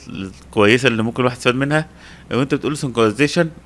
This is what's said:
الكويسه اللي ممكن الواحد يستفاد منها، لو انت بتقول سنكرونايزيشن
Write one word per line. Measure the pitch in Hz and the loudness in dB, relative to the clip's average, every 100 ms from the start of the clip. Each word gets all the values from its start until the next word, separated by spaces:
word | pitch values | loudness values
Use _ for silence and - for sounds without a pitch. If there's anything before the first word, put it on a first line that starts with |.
| - | -12
الكويسه | - 95 92 - - 104 123 127 | -10 -10 -12 -8 2 4 4 2
اللي | 113 | 0
ممكن | 110 120 | -2 0
الواحد | 123 123 | -2 -2
يستفاد | 131 | -2
منها، | 123 139 151 156 - - - - | 0 0 -2 -4 -12 -20 -20 -6
لو | 113 | -2
انت | 135 | 0
بتقول | 143 120 147 | -2 -2 -4
سنكرونايزيشن | 143 117 113 104 143 175 165 - | -4 2 2 2 0 2 -2 -4